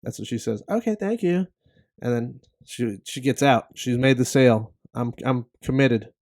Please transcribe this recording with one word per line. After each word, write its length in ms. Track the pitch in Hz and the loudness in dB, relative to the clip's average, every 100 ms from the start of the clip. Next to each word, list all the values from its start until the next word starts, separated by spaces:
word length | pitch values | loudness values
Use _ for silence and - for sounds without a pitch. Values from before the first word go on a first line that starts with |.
That's 160 | - - | -12 -12
what 100 | 107 | -8
she 100 | 117 | -8
says. 240 | - 107 - | -6 -6 -4
Okay, 280 | 214 233 214 | -4 -2 -4
thank 240 | 196 226 | -4 -2
you. 240 | 180 175 185 _ _ _ _ _ | 0 0 -2 _ _ _ _ _
And 100 | 123 | -4
then 280 | 120 120 123 _ _ | -4 -4 -12 _ _
she, 340 | - - 120 98 | -20 -6 -4 -6
she 160 | - - | -12 -4
gets 220 | 131 123 | -2 2
out. 260 | 139 - - | 2 2 0
She's 220 | - - 123 | -10 -4 0
made 220 | 131 127 | 2 2
the 60 | |
sale. 500 | 127 139 127 110 110 _ _ | 2 6 6 6 0 _ _
I'm, 200 | 123 120 - | -6 -6 -4
I'm 220 | - 127 117 _ | -4 -4 -6 _
committed. 480 | - 131 135 117 - _ | -4 2 4 2 -2 _